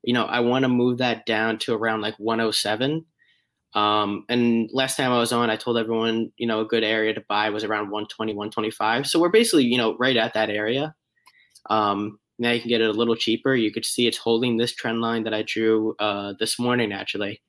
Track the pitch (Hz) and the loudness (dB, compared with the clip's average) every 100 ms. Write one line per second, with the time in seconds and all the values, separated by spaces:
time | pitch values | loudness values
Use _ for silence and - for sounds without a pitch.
0 | - 120 110 123 120 127 131 123 123 123 | 0 0 0 0 2 2 2 2 2 0
1 | 123 113 - 110 113 110 - 110 113 110 | -2 -2 -2 0 0 -2 -2 -2 -2 -2
2 | 104 - 107 113 113 107 101 107 135 156 | -4 -4 -2 0 0 0 -2 -2 0 -2
3 | 160 _ _ _ _ _ _ 104 104 107 | -6 _ _ _ _ _ _ 0 2 2
4 | 104 101 - 123 120 117 110 131 131 - | 0 -4 -2 0 2 2 0 -2 -2 0
5 | 131 120 117 120 117 110 - 117 110 113 | 0 2 2 0 0 0 0 -2 0 0
6 | 113 113 113 _ 117 110 110 113 107 110 | 0 0 -4 _ -2 -2 0 0 0 0
7 | 110 110 - 104 107 104 107 107 104 104 | 0 -2 -4 -2 0 -2 -4 -4 -4 -6
8 | 104 - 110 104 104 107 110 107 107 117 | -8 -6 -6 -4 -6 -4 -4 -2 0 0
9 | 143 165 170 214 233 165 123 123 113 - | 0 2 4 4 6 4 4 4 2 2
10 | 127 123 113 110 107 104 107 131 156 - | 2 2 2 0 0 0 -2 -2 -4 -8
11 | _ _ - _ _ - - 107 104 101 | _ _ -20 _ _ -20 -2 2 2 0
12 | 104 104 _ _ 120 120 117 117 113 107 | -4 -8 _ _ 0 0 0 2 2 2
13 | 117 113 - 113 139 131 110 110 - - | 0 0 0 0 2 2 0 -2 -6 0
14 | 120 - - 113 123 113 120 - 120 113 | 0 0 0 0 2 0 -2 -4 -4 -2
15 | 117 117 110 107 110 - 110 110 110 - | -2 -2 -2 -4 -4 0 2 2 0 -2
16 | 107 101 101 98 110 - 123 123 110 98 | -2 -2 -6 -6 -4 -2 0 0 0 -4
17 | 98 101 101 110 | -6 -6 -6 -6